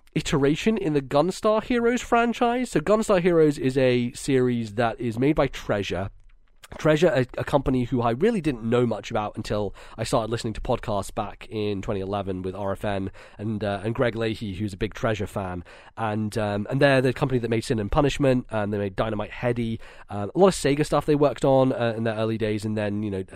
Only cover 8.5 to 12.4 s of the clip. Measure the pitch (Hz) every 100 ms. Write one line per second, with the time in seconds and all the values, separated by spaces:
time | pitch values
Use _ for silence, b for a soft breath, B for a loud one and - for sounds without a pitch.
8.5 | 120 113 120 120 104 101 113 107 - -
9.5 | 107 101 B B B 113 127 110 117 117
10.5 | 104 - 117 - 101 - - 101 - -
11.5 | 110 104 98 95 101 95 101 95 92